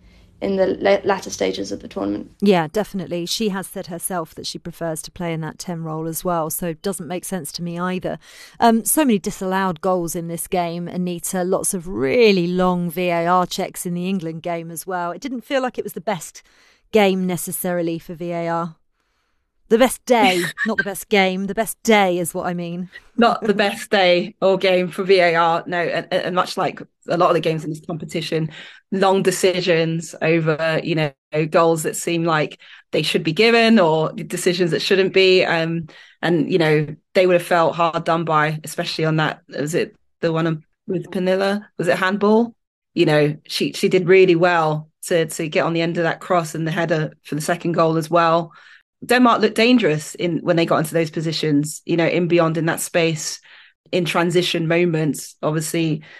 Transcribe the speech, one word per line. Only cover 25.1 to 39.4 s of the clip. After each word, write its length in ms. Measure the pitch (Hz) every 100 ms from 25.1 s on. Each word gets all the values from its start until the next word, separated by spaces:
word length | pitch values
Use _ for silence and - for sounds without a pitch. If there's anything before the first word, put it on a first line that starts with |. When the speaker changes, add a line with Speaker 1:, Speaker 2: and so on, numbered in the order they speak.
| 196
Speaker 3:
A 160 | 175 165
R. 280 | 170 165 -
No, 100 | 175
and, 300 | 160 143 -
and 220 | 180 -
much 240 | 180 - -
like 240 | 165 - - _ -
a 100 | 170
lot 120 | 180
of 60 | 170
the 40 |
games 240 | 165 160
in 60 | 156
this 160 | 160 -
competition, 640 | 160 165 175 160 160 160 - - - -
long 300 | 190 190 196
decisions 960 | 190 185 190 180 180 165 165 165 165 -
over, 580 | 160 165 160 151 160 160
you 120 | - 165
know, 160 | 151 - _ 156 160
goals 320 | 175 165 165
that 120 | 156 -
seem 280 | - 170
like 360 | 170 156 151 - - - _
they 120 | 165
should 200 | 156 202
be 80 | 156
given 460 | 160 226 233 226 226
or 340 | 170 156 156
decisions 580 | - 165 175 185 170 175
that 100 | 156
shouldn't 320 | - 190 190
be. 320 | 190 190 185 151
Um, 420 | 165 165 165 160 - - _
and, 280 | 160 170 -
you 60 | 180
know, 300 | 156 151 151 156 _
they 140 | - 185
would 80 | 175
have 100 | 175
felt 300 | 175 165 165
hard 300 | 170 165 170
done 200 | 165 165
by, 340 | 156 151 156
especially 420 | - - 170 - 156
on 120 | 160
that, 240 | 151 -